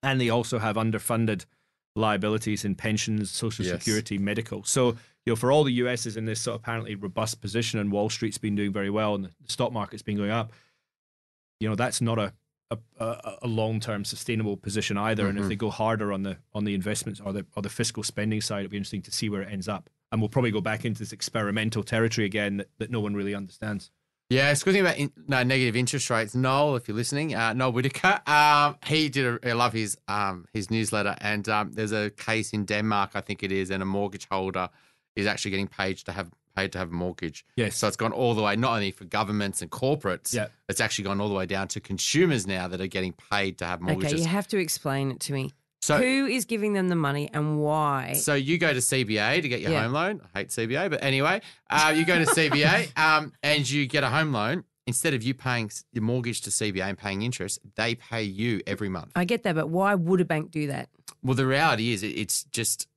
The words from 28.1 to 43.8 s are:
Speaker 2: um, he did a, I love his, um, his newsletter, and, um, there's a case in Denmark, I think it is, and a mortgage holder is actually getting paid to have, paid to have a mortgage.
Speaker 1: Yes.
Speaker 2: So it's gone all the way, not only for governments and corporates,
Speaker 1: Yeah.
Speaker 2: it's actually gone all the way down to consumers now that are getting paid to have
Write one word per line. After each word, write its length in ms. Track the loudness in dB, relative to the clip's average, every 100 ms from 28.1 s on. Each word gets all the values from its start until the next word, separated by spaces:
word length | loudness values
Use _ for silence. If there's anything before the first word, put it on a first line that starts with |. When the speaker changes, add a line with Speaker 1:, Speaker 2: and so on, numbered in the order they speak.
| 2 4
Speaker 2:
um, 480 | 6 8 8 6 2 0
he 220 | 2 2
did 180 | 2 0
a, 220 | 0 0
I 20 |
love 180 | 2 2
his, 260 | 2 -4 -6 -4
um, 400 | -2 -2 -4 -6
his 180 | -6 -2
newsletter, 460 | 0 0 0 0 -2
and, 280 | -2 -2 0
um, 240 | 0 0
there's 180 | -4 -2
a 200 | -2 -2
case 420 | -6 -2 -2 0
in 120 | -4
Denmark, 460 | -2 0 2 0 0
I 80 | -4
think 200 | -6 -6
it 80 | -2
is, 200 | -2 -2
and 120 | -4
a 40 | -2
mortgage 420 | -2 -4 -6 -6
holder 380 | -4 -2 -4 -6 _ _ _ _ -4
is 100 | -2
actually 240 | -2 -2
getting 160 | -2 -4
paid 300 | -2 -4 -4
to 140 | -6
have, 180 | -8 -8 _ _
paid 160 | -4 -4
to 60 | -2
have 120 | -4
a 40 |
mortgage. 500 | -4 -4 -4 -8 -10 -12 -4
Speaker 1:
Yes. 200 | -4 0
Speaker 2:
So 120 | -2
it's 80 | 0
gone 160 | -2
all 220 | 2 2
the 80 | 2
way, 120 | 2
not 200 | 2 2
only 180 | 0 -2
for 120 | -4
governments 580 | -6 -2 0 0 -2 -4
and 80 | -8
corporates, 600 | -2 0 0 0 -4 -4
Speaker 1:
Yeah. 140 | -4 -4 _ -6
Speaker 2:
it's 120 | 0
actually 240 | 0 0 -2
gone 140 | 0
all 80 | 0
the 60 |
way 120 | 0 -2
down 200 | -2 -4
to 120 | -6
consumers 640 | -6 -4 0 4 4 4 0
now 220 | -4 -4
that 120 | -4
are 60 | -4
getting 280 | -2 -4 -6 -4
paid 260 | 0 0 -2
to 60 | -6
have 160 | -4